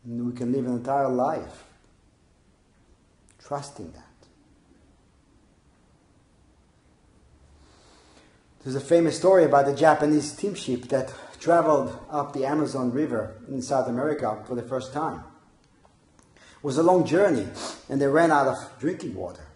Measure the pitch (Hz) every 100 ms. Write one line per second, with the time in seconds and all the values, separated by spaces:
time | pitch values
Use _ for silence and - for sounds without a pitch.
0 | 120 117 120 120 120 131 123 120 123 139
1 | 135 127 135 156 - - - _ _ _
2 | _ _ _ _ _ _ _ _ _ _
3 | _ _ _ _ - 143 139 - - -
4 | - _ _ _ _ _ _ _ _ _
5 | _ _ _ _ _ _ _ _ _ _
6 | _ _ _ _ _ _ _ _ _ _
7 | _ _ _ _ - - - - _ -
8 | _ - - _ _ _ 131 135 - 170
9 | 165 - 185 190 156 139 139 139 156 151
10 | 151 151 143 - 202 180 - 123 - 135
11 | - - - - 160 170 156 143 123 -
12 | - 151 143 143 135 151 139 135 123 127
13 | 151 117 104 - - 135 123 139 123 120
14 | 147 147 113 107 - 123 120 131 120 147
15 | 156 104 - - _ _ _ _ _ _
16 | _ _ _ _ - - 147 131 170 185
17 | 160 165 202 139 92 - - - - 135
18 | 139 151 170 147 135 - - - 151 180
19 | - 92 90 - -